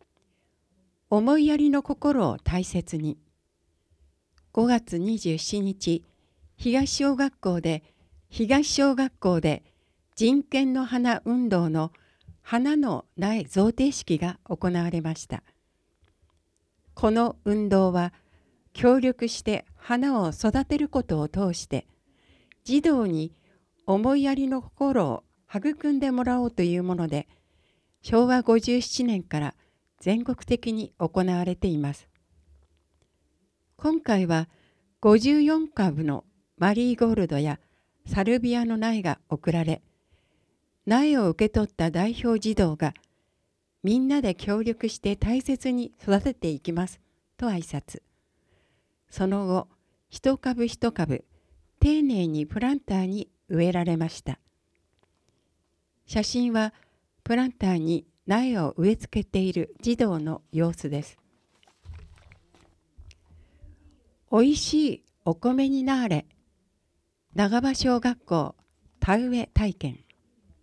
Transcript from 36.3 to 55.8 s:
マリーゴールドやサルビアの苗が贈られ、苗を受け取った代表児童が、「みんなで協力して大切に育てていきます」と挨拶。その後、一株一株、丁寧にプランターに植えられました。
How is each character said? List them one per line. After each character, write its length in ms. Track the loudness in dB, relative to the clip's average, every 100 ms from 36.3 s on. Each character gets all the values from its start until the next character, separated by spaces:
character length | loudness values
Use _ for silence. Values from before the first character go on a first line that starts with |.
| _ _ _
マ 180 | 0
リ 200 | 2 0
ー 40 | 2
ゴ 120 | 2
ー 40 | 2
ル 100 | 0
ド 140 | 0
や 180 | -2 -6 _ _ _ _ -6
サ 160 | -2
ル 160 | 0 0
ビ 180 | 0 0
ア 80 |
の 120 | -2 -2
苗 260 | -2 -2
が 160 | -2 -4 _
贈 220 | -4 -2
ら 140 | 0
れ、 180 | -2 -4 _ _ _ _ _ _ _ _ _ _ 0
苗 320 | 2 4 2
を 100 | 2
受 160 | 2 0
け 20 |
取 180 | 0 -2
っ 20 |
た 220 | -2 -2
代 240 | 0 -2 -2
表 160 | -2 0
児 160 | 0
童 220 | 0 0 0
が、 180 | -4 -6 _ _ _ _ _ _ _ _
「み 160 | -2 0
ん 80 | 2
な 160 | 0
で 140 | 0 -4
協 260 | -2 -2
力 260 | -2 -2 -6
し 120 | -4
て 160 | -4 -2
大 240 | 0 0
切 300 | -2 -4 -2
に 220 | -4 -6 -8
育 200 | 0 0
て 120 | 0
て 140 | -4 -4
い 120 | -4
き 120 | -4
ま 140 | -4 -4
す」 140 | -8 _ _ _ -8
と 100 | -4
挨 120 | -4
拶。 440 | -6 -10 -10 -18 -20 _ _ _ _ _ _ _ _ _ _
そ 160 | -4 -2
の 200 | -2 -2
後、 220 | -2 -4 _ _ _ _
一 300 | -4 -2 0
株 300 | -2 -2 -4
一 240 | -2 -4
株、 320 | -2 -4 -4 -8 _ _ _ _ _
丁 180 | 2 4
寧 280 | 2 0 0
に 180 | -2 -4
プ 140 | -4
ラ 140 | -2
ン 40 | -2
タ 160 | -2 -4
ー 80 | -2
に 220 | -6 -10 _ -6
植 180 | 0 0
え 60 |
ら 100 | 0
れ 140 | 0 -2
ま 120 | -4
し 140 | -6
た。 160 | -12 -12 _ _ _ _ _ _ _ _ _ _ _ _ _ _